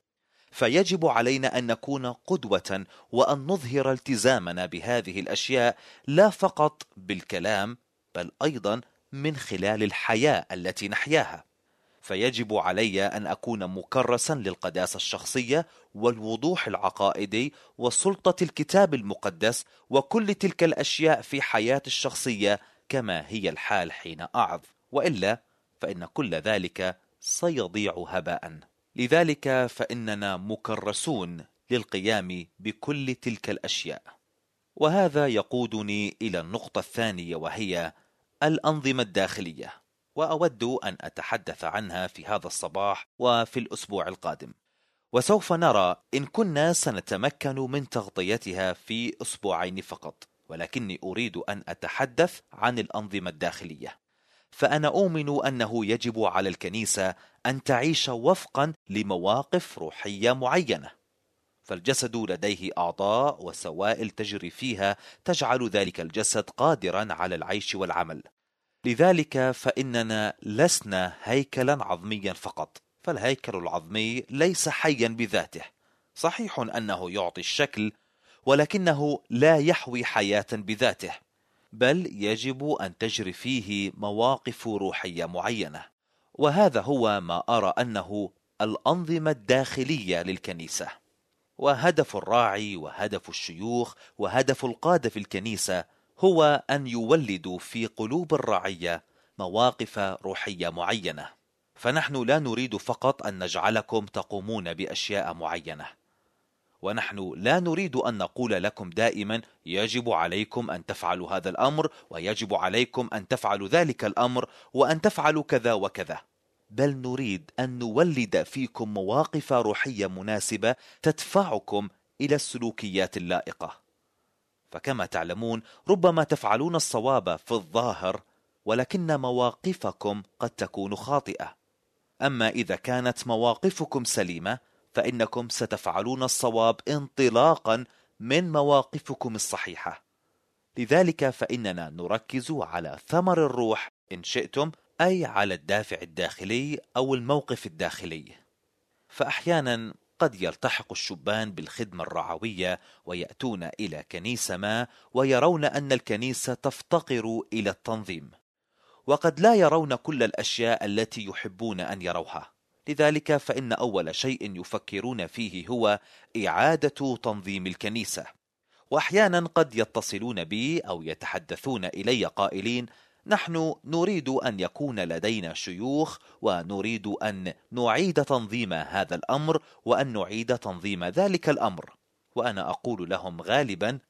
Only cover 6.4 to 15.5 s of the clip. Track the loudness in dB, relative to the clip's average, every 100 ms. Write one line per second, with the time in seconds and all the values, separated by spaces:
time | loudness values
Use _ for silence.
6.4 | 0 2 0 0 -16 -12 -8 -8 -4 -2
7.4 | 0 0 -2 -6 _ _ _ -8 -8 -2
8.4 | -2 0 -2 -2 -4 _ _ -6 -4 -4
9.4 | -6 -2 0 2 0 0 0 2 4 2
10.4 | -2 -6 -6 -6 -4 -4 0 0 0 -6
11.4 | -18 _ _ _ _ _ -6 -2 0 0
12.4 | 0 0 2 2 2 2 0 -2 -4 -4
13.4 | -4 -4 -4 -8 -2 0 2 2 0 -2
14.4 | -4 -4 -4 -2 -2 -2 -6 -6 -4 -4
15.4 | 0